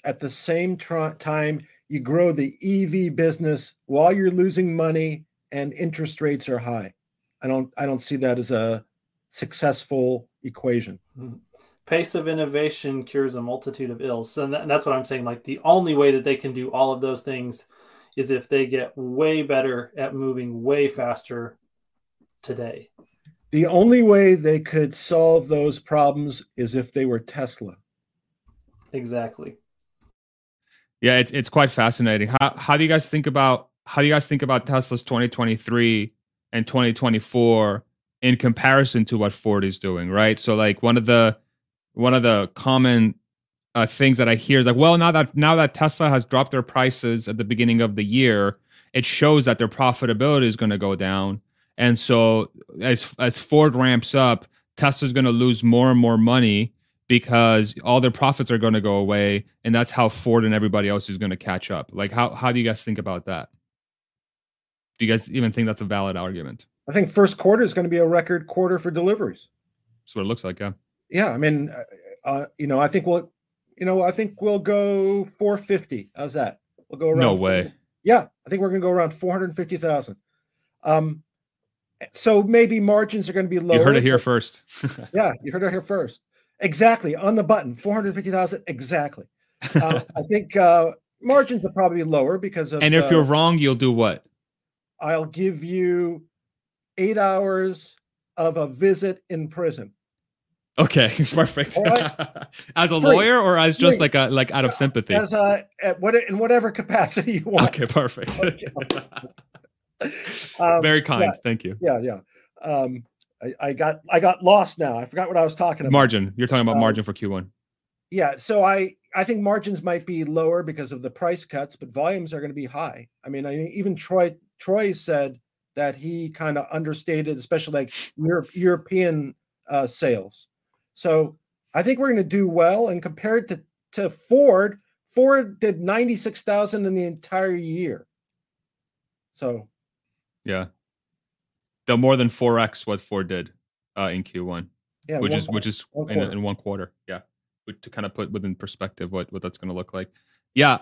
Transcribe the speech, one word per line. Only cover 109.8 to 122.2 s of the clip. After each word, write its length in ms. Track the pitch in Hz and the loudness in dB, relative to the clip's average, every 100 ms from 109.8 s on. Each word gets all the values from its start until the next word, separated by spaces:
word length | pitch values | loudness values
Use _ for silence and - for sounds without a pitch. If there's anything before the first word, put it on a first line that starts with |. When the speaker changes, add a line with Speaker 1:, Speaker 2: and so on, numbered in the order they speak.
| _ _ 277 - - - - - | _ _ -10 -10 -14 -14 -14 -2
Speaker 1:
Um, 240 | 175 170 | 2 4
Speaker 3:
Very 200 | 160 156 | 4 2
kind. 180 | 147 127 | 2 0
Speaker 1:
yeah. 120 | 101 - | 0 0
Speaker 3:
Thank 220 | 123 113 | -4 -4
you. 120 | 123 107 | -6 -4
Speaker 1:
Yeah, 180 | 170 123 | -2 -2
yeah. 200 | 123 101 - _ _ _ | -4 -8 -14 _ _ _
Um, 420 | 156 143 131 127 117 _ _ _ | -6 -4 -4 -6 -16 _ _ _
I, 260 | 123 - 143 | -14 -8 -8
I 40 | |
got, 280 | 135 156 156 - | -2 -2 -4 0
I 100 | 175 | 2
got 220 | 185 - | 4 4
lost 360 | 180 208 190 - | 6 6 4 -2
now. 200 | 151 117 | -4 -4
I 60 | |
forgot 240 | 123 160 185 | -6 -6 -2
what 80 | 175 | 2
I 80 | |
was 100 | 165 | 2
talking 320 | 156 175 160 139 | 2 -2 -2 2
about. 60 | |
Speaker 3:
Margin. 400 | 143 135 110 98 101 | 4 6 2 -2 -4
You're 100 | 123 | 0
talking 160 | 131 | 2
about 140 | 117 110 | 2 2
Speaker 1:
Um, 40 | |
Speaker 3:
margin 240 | 113 107 | 2 0
for 80 | 104 | -4
Q 180 | 101 104 | -8 -8
one. 200 | 95 95 _ _ _ _ _ _ | -8 -10 _ _ _ _ _ _
Speaker 1:
Yeah. 260 | 190 151 135 | -2 -2 -2
So 260 | - 214 | -2 2
I, 320 | 190 196 190 - _ | 4 2 -2 -8 _
I 100 | 190 | -4
think 160 | 190 226 | -2 0
margins 420 | 202 208 190 185 | 0 -2 -2 -6
might 240 | 165 175 170 | -4 -4 -4
be 180 | 170 | -6
lower 380 | 151 160 160 170 | -2 0 0 0
because 300 | 165 156 135 | -4 -10 -12
of 100 | 131 | -12
the 80 | 127 | -14
price 340 | - 175 175 | -6 -4 -4
cuts, 320 | - 143 143 - | -8 -10 -10 -12
but 120 | 127 | -14
volumes 440 | 120 156 190 | -6 -4 -4